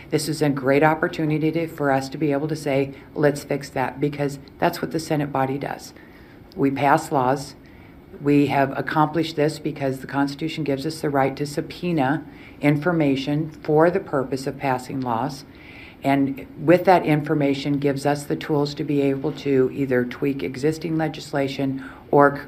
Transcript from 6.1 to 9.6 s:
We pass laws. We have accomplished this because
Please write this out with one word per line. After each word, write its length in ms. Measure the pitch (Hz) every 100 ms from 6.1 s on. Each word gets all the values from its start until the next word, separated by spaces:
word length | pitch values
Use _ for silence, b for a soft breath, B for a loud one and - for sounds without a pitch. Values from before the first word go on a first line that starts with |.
| B B B - -
We 140 | 139
pass 420 | 139 139 151 -
laws. 420 | 147 127 143 143 - B B B B - -
We 240 | 143 143 143
have 300 | 139 135 143
accomplished 580 | 135 156 151 165 156 -
this 220 | 147
because 420 | 151